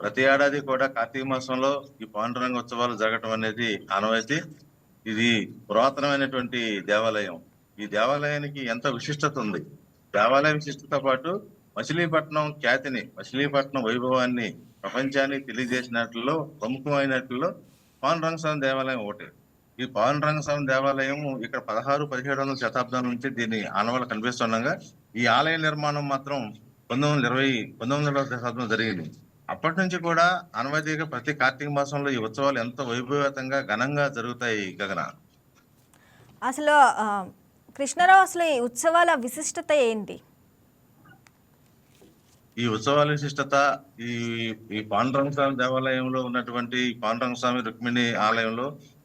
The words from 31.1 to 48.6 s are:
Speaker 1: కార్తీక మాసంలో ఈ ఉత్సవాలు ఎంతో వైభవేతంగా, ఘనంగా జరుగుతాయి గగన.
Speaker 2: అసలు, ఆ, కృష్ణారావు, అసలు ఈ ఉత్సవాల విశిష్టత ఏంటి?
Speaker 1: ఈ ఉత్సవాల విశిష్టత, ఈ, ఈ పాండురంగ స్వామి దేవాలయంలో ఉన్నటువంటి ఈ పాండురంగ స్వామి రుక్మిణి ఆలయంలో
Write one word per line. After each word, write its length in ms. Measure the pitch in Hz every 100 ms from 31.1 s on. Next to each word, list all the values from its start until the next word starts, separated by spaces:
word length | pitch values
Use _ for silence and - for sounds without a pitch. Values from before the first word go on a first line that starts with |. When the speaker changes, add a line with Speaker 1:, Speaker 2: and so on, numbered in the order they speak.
| 131 127
Speaker 1:
కార్తీక 340 | 151 131 127 147
మాసంలో 420 | 143 139 143 143
ఈ 60 | 127
ఉత్సవాలు 420 | 110 110 139 131
ఎంతో 260 | 117 117
వైభవేతంగా, 760 | 131 117 127 143 139 135 131 139
ఘనంగా 480 | 117 107 131 147 143
జరుగుతాయి 720 | 117 117 120 120 107 95 87
గగన. 240 | 101 90 69 - _ _ _ _ _ _ _ _ _ - - -
Speaker 2:
అసలు, 300 | 226 262 302
ఆ, 520 | 294 254 - 214 202 185 - _ _ _ -
కృష్ణారావు, 440 | 277 - 359 381
అసలు 220 | 370 349
ఈ 180 | 330 277
ఉత్సవాల 540 | 240 240 330 330 349
విశిష్టత 580 | 311 240 294 302 - -
ఏంటి? 480 | 302 240 220 190 - - _ _ _ _ _ _ _ - - - _ _ _ _ _ _ _ - _ _ _ _ -
Speaker 1:
ఈ 80 | 120
ఉత్సవాల 440 | 107 107 147 147
విశిష్టత, 680 | 147 143 139 135 139 139 - - -
ఈ, 140 | 117 120 117 117 113 110 110
ఈ 80 | 104
పాండురంగ 500 | 107 101 123 139 139
స్వామి 260 | 147 139 131
దేవాలయంలో 640 | 127 131 131 131 131 131
ఉన్నటువంటి 560 | 127 123 120 120 120 127
ఈ 160 | 123
పాండురంగ 400 | 117 110 117 123
స్వామి 280 | 120 123 123
రుక్మిణి 520 | 113 113 120 120 120
ఆలయంలో 640 | 104 107 113 113 113